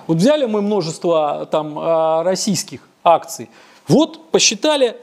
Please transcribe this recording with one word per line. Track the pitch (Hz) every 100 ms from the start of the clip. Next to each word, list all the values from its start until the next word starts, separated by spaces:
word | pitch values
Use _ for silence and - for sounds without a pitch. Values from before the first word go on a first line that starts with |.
| -
Вот | 165
взяли | 226 302 247
мы | 214
множество, | 202 208 165 156 175 160 151 151 151
там, | 160 151 151
э, | 160 165 160 160
российских | 170 190 - 170 - 131 _ _
акций, | 170 160 - - 117 - - _ -
вот, | 202 320 - -
посчитали, | 190 - 214 302 294 240 202